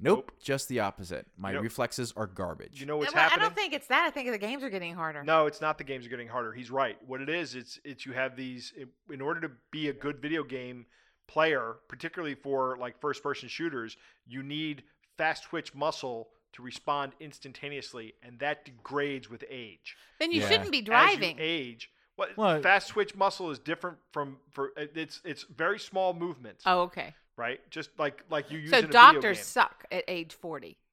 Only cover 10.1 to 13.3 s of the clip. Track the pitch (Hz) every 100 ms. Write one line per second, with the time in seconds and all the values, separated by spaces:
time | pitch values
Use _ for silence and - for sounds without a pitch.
10.1 | 139 143 160 135 127 123 123 117 _ _
11.1 | _ - 156 151 143 113 113 - 127 165
12.1 | 180 160 135 139 135 131 127 123 113 147
13.1 | 135 143